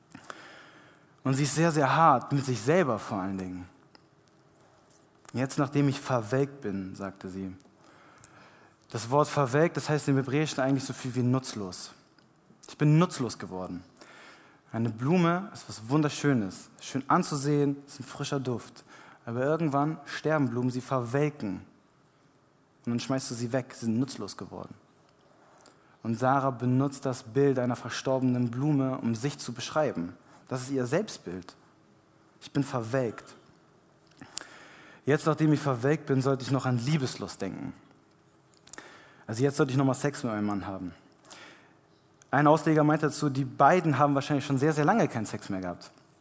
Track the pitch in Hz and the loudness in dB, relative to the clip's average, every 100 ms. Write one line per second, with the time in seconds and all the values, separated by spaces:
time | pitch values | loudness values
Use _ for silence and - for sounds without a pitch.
0 | _ - - - - - - - - - | _ -20 -18 -18 -18 -20 -20 -20 -20 -20
1 | _ _ 131 135 143 143 165 151 131 160 | _ _ 0 2 2 4 4 4 4 6
2 | 160 123 - 139 131 117 110 175 143 107 | 6 6 4 0 0 0 4 4 4 0
3 | - 104 95 98 92 90 90 - _ - | -2 -4 -4 -4 -6 -8 -12 -20 _ -20
4 | _ _ _ _ _ _ - _ _ - | _ _ _ _ _ _ -20 _ _ -20
5 | _ _ - 117 131 151 131 143 143 131 | _ _ -8 -4 -2 -2 0 2 2 0
6 | - 127 107 131 139 - 104 98 95 95 | 0 -2 0 0 0 -4 -6 -6 -6 -8
7 | 98 - 95 92 95 92 - - - - | -10 -10 -10 -8 -10 -12 -20 -20 -20 -20
8 | - - - - - - - _ - 113 | -20 -20 -20 -20 -20 -20 -20 _ -12 -8
9 | 110 143 147 147 135 143 170 170 - 151 | 0 2 2 2 2 2 2 0 -2 0
10 | - 135 127 143 151 - 135 135 135 127 | 2 0 2 0 -2 0 0 0 -2 -8
11 | 127 123 123 131 - 107 95 92 - - | -4 0 2 2 0 -6 -8 -10 -14 -18
12 | _ _ _ _ _ _ - - 151 156 | _ _ _ _ _ _ -12 0 6 6
13 | 180 - 117 - 92 92 92 90 90 - | 4 0 -4 -6 -8 -8 -8 -10 -14 -20
14 | - - - - - - _ 113 117 107 | -20 -20 -20 -20 -20 -20 _ -2 -2 0
15 | 135 180 170 175 202 - - - 110 151 | 2 4 4 2 -4 -12 -14 -12 0 2
16 | 147 - 147 127 95 - - - - 131 | 2 0 2 2 0 -6 -16 -18 -8 -6
17 | - 165 175 147 143 147 143 139 - - | 2 2 2 -2 0 2 2 0 -8 -14
18 | - - 139 139 127 113 - - - - | -12 -10 -4 -4 -2 -4 -8 -20 -20 -20
19 | - - - 117 139 160 160 139 147 156 | -20 -16 -8 -2 0 2 2 2 0 -2
20 | - - 147 156 127 117 127 123 - 131 | -8 -4 0 2 2 0 -2 -2 -2 -2
21 | 117 139 147 147 104 92 - _ _ _ | 0 0 0 -2 -6 -6 -10 _ _ _
22 | _ _ _ _ _ _ _ _ - 117 | _ _ _ _ _ _ _ _ -6 -4
23 | - 131 - 117 120 131 - - 117 110 | -2 -4 -4 -6 -2 -4 -4 -6 -2 0
24 | 135 - 98 - 95 92 - - _ _ | -2 -6 -10 -10 -12 -12 -14 -18 _ _
25 | _ _ _ _ - - - - _ _ | _ _ _ _ -20 -20 -20 -20 _ _
26 | 117 110 127 139 135 120 123 127 139 139 | -6 0 2 2 0 0 2 2 2 -2
27 | 135 123 110 123 139 127 123 117 120 - | -4 -6 -4 2 4 4 0 -2 -6 -6
28 | 135 131 127 123 120 123 147 143 131 131 | -2 2 2 2 0 0 0 2 0 -2
29 | 117 110 143 - - 117 - 156 139 90 | -2 -2 -4 -4 -8 -8 -4 0 0 -2
30 | 87 - - - - 131 127 135 123 160 | -6 -10 -20 -20 -8 -6 -2 -2 0 0
31 | 220 - - 92 85 - _ _ _ _ | -2 -8 -10 -10 -12 -20 _ _ _ _
32 | _ _ _ _ - 147 139 127 110 135 | _ _ _ _ -6 -4 -2 -4 -2 -2
33 | 120 - - - - _ _ _ _ _ | -2 -6 -14 -20 -20 _ _ _ _ _
34 | _ - - - - - - - - - | _ -20 -16 -14 -14 -16 -20 -20 -20 -6
35 | - 151 165 151 156 147 147 120 135 160 | 0 2 2 4 4 4 2 2 2 2
36 | 151 135 131 131 117 131 131 123 123 156 | 2 2 2 0 0 0 2 0 0 0
37 | 127 - 98 - 95 - - - - _ | 0 -4 -8 -8 -8 -8 -10 -12 -20 _
38 | _ _ _ _ _ _ - - - - | _ _ _ _ _ _ -20 -18 -18 -20
39 | - - - 110 143 139 143 131 135 123 | -20 -16 -8 0 2 2 2 4 2 2
40 | 139 - 120 107 104 101 92 95 90 - | -2 -2 -4 -2 -2 -2 -6 -8 -10 -12
41 | - _ - - - - - _ _ _ | -20 _ -20 -20 -20 -20 -20 _ _ _
42 | _ - - 135 147 156 160 156 151 151 | _ -20 -2 4 6 6 4 4 4 4
43 | 151 - 151 131 127 - 143 180 160 131 | 0 0 -2 -2 -2 4 6 6 2 2
44 | 143 139 131 143 - 135 151 151 151 226 | 2 2 0 -2 0 0 2 2 2 4
45 | 151 117 104 107 - 95 90 85 - - | 2 -2 -6 -6 -6 -6 -6 -10 -14 -20
46 | _ _ | _ _